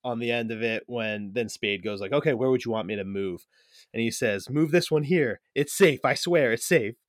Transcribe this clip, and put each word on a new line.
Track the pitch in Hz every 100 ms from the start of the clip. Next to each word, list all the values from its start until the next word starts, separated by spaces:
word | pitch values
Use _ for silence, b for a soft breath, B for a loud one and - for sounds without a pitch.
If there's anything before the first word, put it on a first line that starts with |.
on | 127 117
the | 120
end | 117 113
of | 113
it | 117 110 -
when | 120 110 107 101
then | 110 107
Spade | - 104 101
goes | 101 101
like, | 98
"Okay, | 147 156
where | 113 131
would | 127 117
you |
want | 110 92
me | 104
to | 98
move?" | 98 98 87 - b b b b
And | -
he | 113
says, | - 113 101 -
"Move | 143 156
this | 170 -
one | 156
here. | 143 180 127 95 _ -
It's | 147
safe. | - 185 131 135
I | 135
swear | 175 170 127
it's | 113 -
safe." | 165 107 -